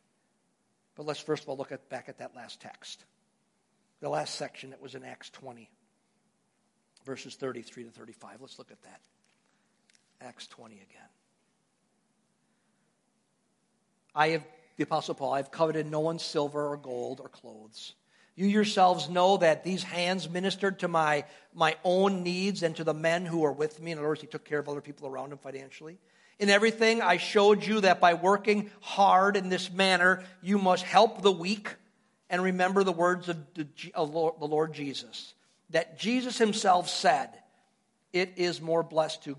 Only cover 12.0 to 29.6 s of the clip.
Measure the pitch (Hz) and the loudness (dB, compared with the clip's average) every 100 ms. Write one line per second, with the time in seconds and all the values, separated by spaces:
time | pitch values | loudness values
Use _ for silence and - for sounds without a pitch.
12 | _ _ _ _ _ _ _ _ _ _ | _ _ _ _ _ _ _ _ _ _
13 | _ _ _ _ _ _ _ _ _ _ | _ _ _ _ _ _ _ _ _ _
14 | _ 147 156 160 151 - _ - 147 156 | _ -2 0 0 -6 -20 _ -6 -2 -2
15 | - 160 131 135 135 - 160 156 151 151 | -4 -6 -2 -2 -4 0 0 0 -4 -2
16 | 160 165 - 160 147 147 147 147 131 123 | -2 -4 -6 -4 -4 -4 -6 -6 -8 -8
17 | 120 131 127 - 120 110 110 - - - | -8 -10 -14 -20 -20 -20 -20 -20 -20 -20
18 | _ _ _ - 196 214 208 202 185 175 | _ _ _ -2 2 2 2 4 4 4
19 | 156 180 185 196 165 147 170 185 - 175 | 0 2 4 6 4 2 0 -6 -6 -4
20 | 175 185 156 175 190 190 196 190 180 170 | -2 -4 -4 -4 -4 -2 -4 -4 -2 0
21 | 156 147 143 - _ 170 160 160 185 185 | 0 0 -4 -14 _ 0 0 0 0 2
22 | 196 190 175 180 196 185 165 156 160 151 | 2 0 -2 -2 -2 0 -2 -2 -4 -2
23 | 160 170 180 165 151 135 151 156 165 156 | 0 -2 -2 0 0 0 -4 -6 -10 -6
24 | 151 151 147 151 - 147 143 147 143 143 | -4 -4 -8 -16 -6 -6 -6 -10 -12 -14
25 | 143 131 139 139 135 135 135 - 156 180 | -12 -10 -12 -14 -16 -16 -16 -20 -20 -20
26 | _ _ _ - 202 202 220 220 226 226 | _ _ _ -2 4 6 4 4 2 4
27 | 185 180 - 214 202 208 165 220 190 180 | 4 2 2 4 6 6 2 2 4 6
28 | 175 170 180 202 208 208 208 - - - | 6 6 4 2 2 0 -2 -12 -6 2
29 | 196 185 196 202 185 180 | 6 6 4 2 0 -4